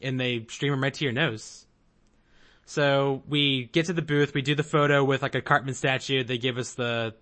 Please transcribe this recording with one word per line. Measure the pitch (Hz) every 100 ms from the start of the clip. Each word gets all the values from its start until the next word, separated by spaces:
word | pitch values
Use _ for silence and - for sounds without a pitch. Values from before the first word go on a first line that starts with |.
and | 131 131
they | 127 120 113
stream | - 143
'em | 139
right | 135
to | 135 143
your |
nose." | 120 156 110 - - - _ _ _ _ _ _ _ - _ -
So | - 143 139 139 135 -
we | 147 143 135 120
get | 170 160
to |
the | 170
booth, | 156 143 143 147
we |
do | 135 147
the | 151
photo | 156 147 143 139
with, | 135
like, | 135 135
a |
Cartman | - 143 135 127
statue. | 143 131 - 135 120
They | 127
give | 123 120
us | 123 -
the, | 120 117 113 110